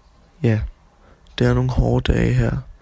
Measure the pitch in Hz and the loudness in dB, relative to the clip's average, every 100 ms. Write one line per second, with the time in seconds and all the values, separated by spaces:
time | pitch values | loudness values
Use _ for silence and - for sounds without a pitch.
0 | _ _ _ - 131 110 - - _ _ | _ _ _ -4 0 0 -4 -10 _ _
1 | - - - - 123 123 127 123 120 123 | -20 -20 -12 -2 0 2 0 0 0 0
2 | - 117 117 123 117 127 - - | 0 0 0 0 0 -2 -8 -18